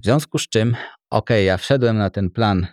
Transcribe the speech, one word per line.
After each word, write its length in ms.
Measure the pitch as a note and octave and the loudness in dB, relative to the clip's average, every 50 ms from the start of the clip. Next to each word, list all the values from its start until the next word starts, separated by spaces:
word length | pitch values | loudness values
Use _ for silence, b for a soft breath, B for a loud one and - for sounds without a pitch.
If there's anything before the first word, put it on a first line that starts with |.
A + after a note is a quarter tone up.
W 40 | - | -2
związku 340 | G2 B2 D3+ D3 - - D3+ | 0 0 0 0 -2 -6 -6
z 100 | - - | -6 -2
czym, 280 | - A2 A2 A#2+ A#2+ B B B B B _ - | 0 0 2 2 0 B B B B B _ -4
okej, 360 | - G#2+ - - B2 G#2+ G2 | -4 -4 0 0 2 2 2
ja 100 | F#2 F#2 | 2 2
wszedłem 420 | F2+ - - C#3 C3+ B2 A#2 A2 A2 | 0 0 0 0 2 2 2 0 2
na 120 | G#2 F#2+ | 0 -2
ten 200 | - G2+ G2 F2+ | -2 -2 -4 -4
plan, 360 | - - A2+ G#2 G2+ F#2 F2+ F2+ | -2 0 0 2 2 0 0 -2